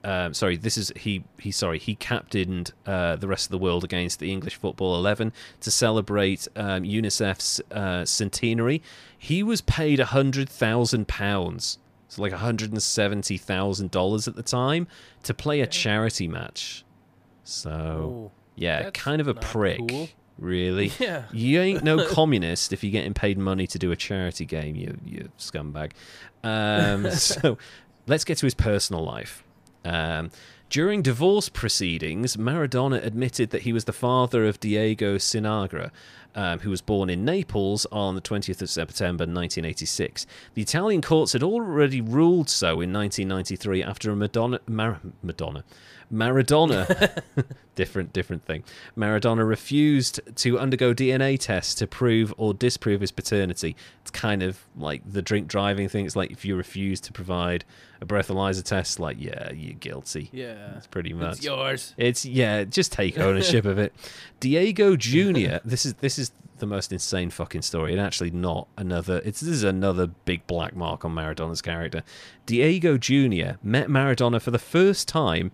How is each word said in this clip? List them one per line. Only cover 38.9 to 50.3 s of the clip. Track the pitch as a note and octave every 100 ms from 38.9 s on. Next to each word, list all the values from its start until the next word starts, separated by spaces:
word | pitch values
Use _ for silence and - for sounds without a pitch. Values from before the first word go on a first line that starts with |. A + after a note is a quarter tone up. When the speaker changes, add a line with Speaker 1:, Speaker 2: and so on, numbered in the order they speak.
| - F2+ F2 E2+
Speaker 1:
nineteen | F2 E2+ - E2
eighty-six. | D#2+ D#2 - E2+ - - - -
The | -
Italian | G#2+ D#3 G#3 F#3+
courts | - D#3+ D#3
had | A#2+
already | D#3 A#3 A3 D3+ C#3+ C3
ruled | A2+ B2+ E3 F3+ D3+
so | - F2 E2
in | F2
nineteen | G2+ G#2 - F#2+
ninety-three | F#2+ F#2 F#2+ G#2 F#2
after | F2 G2+ G#2+
a | G#2
Madonna, | G#2 A#2 A#2 B2 -
Mar-, | A2 A2 F#2 F#2 -
Madonna. | F2+ E2+ D#2+ D2 - - - - -
Maradona, | A2 A#2 C3 B2 D3+ E3 G#2+ F#2 F#3+ G3+ - - - -
<laughs> | - _
different, | - F2+ G2 F2
different | F#2+ F2+ E2+
thing. | - D#2 - - - -
Maradona | G#2+ G#2+ A2+ A2+ A2
refused | A2 - C#3+ D3+ C#3+ B2 - -